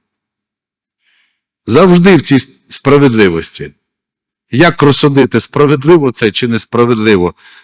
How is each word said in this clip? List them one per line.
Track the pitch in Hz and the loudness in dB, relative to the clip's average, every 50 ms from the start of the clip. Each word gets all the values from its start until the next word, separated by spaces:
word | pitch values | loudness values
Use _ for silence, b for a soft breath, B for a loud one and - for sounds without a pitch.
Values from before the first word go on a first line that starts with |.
| _ _ _ _ _ _ _ _ _ _ _ _ _ _ _ _ _ _ _ _ _ _ _ _ _ _ _ _ _ _ _ _ - | _ _ _ _ _ _ _ _ _ _ _ _ _ _ _ _ _ _ _ _ _ _ _ _ _ _ _ _ _ _ _ _ -8
Завжди | - 113 151 190 185 175 175 175 196 180 | -2 0 2 4 4 2 2 4 2 2
в | 143 | 2
цій | - - 139 | 2 0 -2
с-, | 127 - - _ _ _ - | -2 -2 -4 _ _ _ -14
справедливості. | - - - 139 143 143 143 131 113 110 101 90 82 82 82 - - - 71 - _ _ _ _ _ _ _ _ _ _ _ _ _ _ _ - | -14 -6 -2 0 2 2 2 2 2 2 0 0 0 -4 -8 -10 -16 -16 -16 -16 _ _ _ _ _ _ _ _ _ _ _ _ _ _ _ -8
Як | 113 127 175 170 - - | -2 0 0 0 0 0
розсудити, | 139 143 135 - - 143 139 139 135 - - 113 | 0 0 0 2 0 0 2 0 0 0 -2 -6
справедливо | - - - 147 147 135 151 131 131 156 180 165 139 127 | -6 -4 -2 -2 0 0 0 -2 2 2 2 2 2 -2
це | - - 120 104 | -4 -2 -4 -4
чи | - - 127 120 | -2 -4 -6 -4
несправедливо? | 117 107 - _ - 117 120 120 123 110 107 110 104 90 87 85 - b b b b b | -4 -6 -8 _ -2 -2 0 0 0 -2 0 0 0 0 0 -2 -6 b b b b b